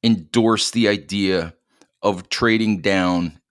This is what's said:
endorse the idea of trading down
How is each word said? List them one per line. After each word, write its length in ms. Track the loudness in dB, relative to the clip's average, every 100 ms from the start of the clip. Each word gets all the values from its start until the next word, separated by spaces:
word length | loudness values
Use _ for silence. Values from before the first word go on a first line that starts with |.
endorse 640 | 2 0 0 0 2 0 -2
the 180 | 0 0
idea 680 | 0 -4 -2 0 -2 -4 -14 _ _ _ _
of 260 | -2 -2 -8
trading 520 | -2 2 2 0 0
down 600 | 0 0 0 -2 -4 -10 _